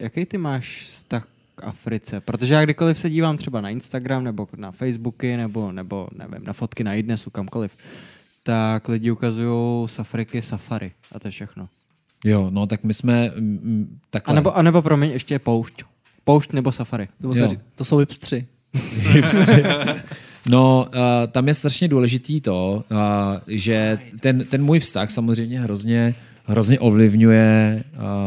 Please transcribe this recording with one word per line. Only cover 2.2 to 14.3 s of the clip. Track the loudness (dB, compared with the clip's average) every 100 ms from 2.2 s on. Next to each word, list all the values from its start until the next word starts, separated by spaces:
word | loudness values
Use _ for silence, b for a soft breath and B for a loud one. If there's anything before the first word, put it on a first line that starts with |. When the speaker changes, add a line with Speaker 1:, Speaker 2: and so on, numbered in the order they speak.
Speaker 1:
Protože | -8 -4 2
já | 4
kdykoliv | 4 2 0 0
se | -2
dívám | 0 0 -2
třeba | -6 -8
na | -8
Instagram | -10 -8 -10 -4 -4
nebo | -4 -8 -10 -12
na | -18
Facebooky | -8 -6 -4 -8 -6 -6 -4
nebo, | -6 -6 -8
nebo | -8 -10 -10 -10 -16
nevím, | -16 -14 -14
na |
fotky | -10 -10 -6
na | -4
iDnesu, | -4 -4 -6 -8
kamkoliv, | -12 -8 -8 -8 _ B B B B B B
tak | -4 0 0 -2 -4
lidi | -4 -2
ukazujou | -2 -4 -2 -2 -2 -2 -4 -6
z | -8
Afriky | -8 -8 -6 -8
safari | -8 -12 -8 -10 -10 _ _
a | -16
to | -14
je |
všechno. | -14 -18 -16 -20 _ _ _ _ _
Speaker 2:
Jo, | 0 0 0
no, | -2 -2
tak | -4
my | -4
jsme, | -2 0 2 0 -2
mm, | -6 -4
mm, | -4 -4 -4 -12 _
takhle. | -8 0